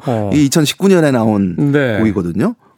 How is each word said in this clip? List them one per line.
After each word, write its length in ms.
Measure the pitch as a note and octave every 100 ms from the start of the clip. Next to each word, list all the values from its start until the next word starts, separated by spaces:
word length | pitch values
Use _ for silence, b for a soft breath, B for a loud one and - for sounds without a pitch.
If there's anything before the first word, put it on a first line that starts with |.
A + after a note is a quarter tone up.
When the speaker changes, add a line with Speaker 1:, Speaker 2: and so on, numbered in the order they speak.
| -
Speaker 1:
어. 240 | A2+ G#2
Speaker 2:
이 120 | C#3+ C#3
이천십구 420 | E3 D3 - G3
년에 240 | F3+ D3+
나온 600 | B2+ A2 G#2 F#2+ E2+ D3
Speaker 1:
네. 280 | C#3+ C3 G2+
Speaker 2:
곡이거든요. 560 | A2 F#2+ F2 E2 F#3 A#3+ b